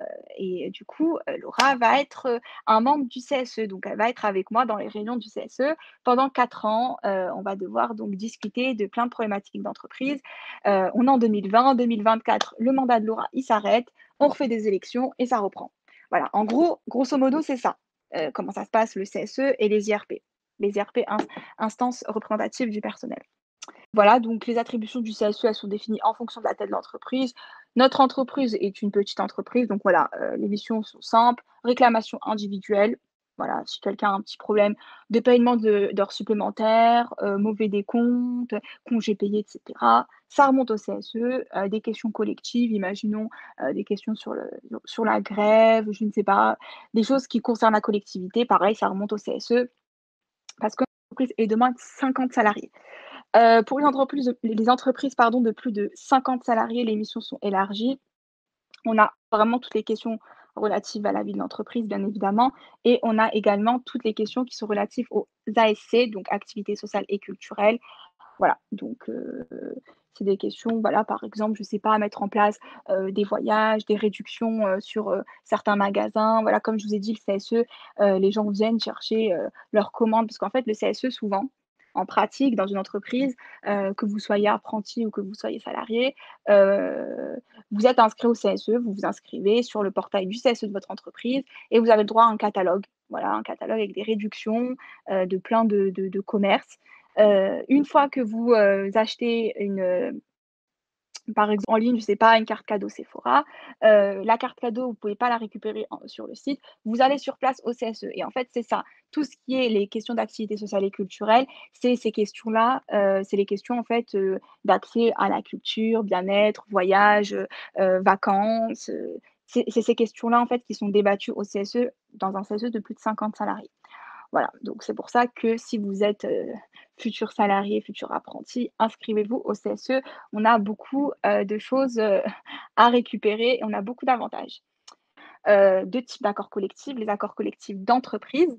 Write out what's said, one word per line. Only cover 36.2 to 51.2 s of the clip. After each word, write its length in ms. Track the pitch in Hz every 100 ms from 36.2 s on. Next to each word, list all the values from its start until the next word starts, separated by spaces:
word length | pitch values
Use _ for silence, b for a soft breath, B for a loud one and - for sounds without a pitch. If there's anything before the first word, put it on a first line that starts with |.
| 214 208 202 208 220 226 233 240 240 -
heu, 140 | 208 196
mauvais 320 | 208 214 214
décompte, 840 | 202 196 240 240 247 247 247 247 208 B B -
congés 280 | 233 220 196
payés, 240 | 202 208
et 40 | -
cetera, 580 | - - - 240 233 - b _
ça 180 | - 277
remonte 240 | 262 247
au 60 | 214
C 160 | -
S 240 | 202 - 226
E. 280 | 240 254 - 190
Heu, 120 | 196
des 120 | 214
questions 320 | 226 214 226
collectives, 580 | 214 208 - - 240 240
imaginons, 580 | 214 190 202 214 214 220 B B -
heu, 140 | -
des 100 | 196
questions 300 | 208 202 -
sur 200 | 214 -
le, 140 | - - - - 226
sur 200 | - -
la 160 | 220 214
grève, 720 | 196 202 208 220 226 226 214
je 140 | 202
ne 80 | 214
sais 100 | 214
pas, 340 | 196 202 220 - B B B
des 80 | 226
choses 240 | 214 269 -
qui 140 | 226
concernent 340 | - 226 226
la 60 | 214
collectivité, 640 | - 208 - 185 185 226
pareil, 320 | 240 196 269 -
ça 120 | -
remonte 240 | 190 208
au 60 | 214
C 140 | -
S 180 | - -
E, 220 | 240 247 _ _ _ _ _ _ _ - _
parce 160 | 214 -
que 80 | 262 _ _
l'entreprise 240 | -